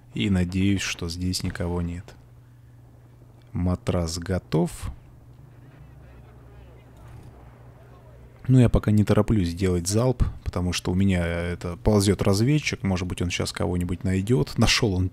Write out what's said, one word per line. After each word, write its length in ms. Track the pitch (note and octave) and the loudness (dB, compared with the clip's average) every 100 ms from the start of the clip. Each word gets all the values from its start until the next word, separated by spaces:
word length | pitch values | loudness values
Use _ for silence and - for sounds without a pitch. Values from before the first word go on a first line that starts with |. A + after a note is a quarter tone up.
| - | -12
и 160 | - G#2+ | -4 0
надеюсь, 520 | F#2 - F#2 G2 F#2+ | 2 2 0 2 0
что 260 | - - E2+ | -2 -6 -8
здесь 340 | F2 F2+ F#2 | -6 -4 -4
никого 380 | F2+ - F2 F2 | -6 -6 -4 -4
нет. 340 | E2+ F2 - - - - - - - - - - - - - - - | -4 -8 -14 -20 -20 -20 -20 -20 -20 -20 -20 -20 -20 -20 -20 -20 -10
Матрас 680 | - F2+ F2+ - F2 D#2+ F2 | -2 -2 -2 -2 -2 -2 -4
готов. 720 | E2 F2+ - D#3+ E3+ - - - - - - - - - - - - - - - - - - - - - - - - - - - - - - - - - - - - - - | -4 -6 -2 -2 -2 -6 -12 -14 -18 -20 -20 -20 -20 -20 -20 -20 -20 -20 -20 -20 -20 -20 -20 -20 -20 -20 -20 -20 -20 -20 -20 -20 -20 -20 -20 -20 -20 -20 -20 -20 -20 -6 4
Ну, 120 | B2+ | 6
я 100 | A#2 | 6
пока 220 | - A2+ | 4 2
не 120 | G#2 | 2
тороплюсь 500 | G2+ G#2 G2+ A2 E2+ | 4 4 2 2 0
делать 340 | E2+ F#2+ F2 F#2 | 0 0 0 0
залп, 360 | G#2+ B2+ A#2+ - - - | 0 0 0 -2 -4 -8
потому 260 | F2+ F2+ | -4 -2
что 200 | - F#2 | -2 -2
у 40 | F#2 | 2
меня 300 | G2 F2+ E2+ | 2 2 0
это 500 | E2+ F2 E2+ F2+ E2+ | -2 -4 -6 -8 -2
ползёт 460 | A2 G#2 G2+ F2+ | 2 4 4 2
разведчик, 600 | G#2+ G2 B2 D3+ - - | 2 2 2 2 0 -4
может 220 | G2 F#2 F2+ | -2 -2 -2
быть, 160 | - | -4
он 80 | F2+ | -4
щас 220 | - F#2 | -4 -4
кого-нибудь 540 | - F#2 F2+ F2 F2+ F#2 | -4 -2 -2 -2 -2 -2
найдёт. 520 | F#2+ G2+ C3+ C#3+ - | 0 2 0 0 2
Нашёл 360 | A2 - A2+ | 2 2 2
он 160 | F#2 F#2 | 0 -2